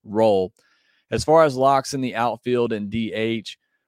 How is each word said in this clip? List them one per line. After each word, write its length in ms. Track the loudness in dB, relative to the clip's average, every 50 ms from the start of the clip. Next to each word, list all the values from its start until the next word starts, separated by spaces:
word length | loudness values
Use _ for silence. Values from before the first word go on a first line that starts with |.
| -14
role. 480 | -6 -2 2 2 4 4 2 0 -2 -6 _ _ _ _ _ _ _ _ _ _ -6
As 140 | -6 -4 0
far 180 | 4 4 6 6
as 140 | 4 2
locks 360 | 2 2 2 2 2 0 -4 -6
in 60 | -6
the 160 | -6 -4 -2
outfield 560 | -2 -2 -2 -4 -4 -4 -2 0 0 0 0
and 180 | -2 -4 -6 -6
D 220 | -6 -4 -4 -4
H, 460 | -4 -4 -4 -4 -4 -6 -8 -12 -18 _ _ _ _ _ _